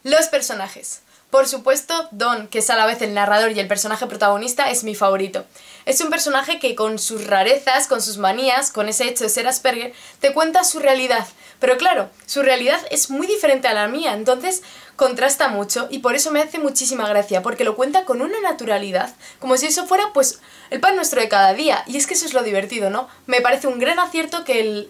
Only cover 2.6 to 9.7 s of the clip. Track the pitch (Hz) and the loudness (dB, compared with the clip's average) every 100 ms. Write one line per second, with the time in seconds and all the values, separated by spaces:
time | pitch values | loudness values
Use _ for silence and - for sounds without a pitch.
2.6 | 220 226 220 233 - 208 202 208 226 208 | 0 2 2 0 -2 0 2 4 2 0
3.6 | 190 202 214 214 247 208 208 202 240 247 | -2 -2 -2 -4 -6 0 2 2 -2 -2
4.6 | 269 247 220 208 202 196 196 190 - - | 0 -2 -4 0 2 2 -2 -6 -10 -20
5.6 | - - - 269 320 320 294 269 269 339 | -20 -10 -2 -2 0 -2 0 0 0 -2
6.6 | 254 208 214 220 - 220 208 196 202 277 | -2 -2 -2 -2 -6 -6 -2 2 4 2
7.6 | 240 262 285 247 220 202 190 220 262 247 | 2 0 0 -2 -4 -2 -2 0 0 0
8.6 | 277 220 208 214 247 247 220 - 254 262 | -2 -2 -4 -2 -2 -2 -2 -2 -2 0
9.6 | 262 | 0